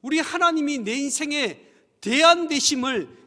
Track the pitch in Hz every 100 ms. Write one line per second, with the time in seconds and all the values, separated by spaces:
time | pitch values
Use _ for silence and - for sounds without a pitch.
0 | 247 311 311 339 349 320 294 285 208 254
1 | 277 - 294 294 247 147 - _ _ _
2 | - 254 320 349 330 285 - 269 254 240
3 | 139 -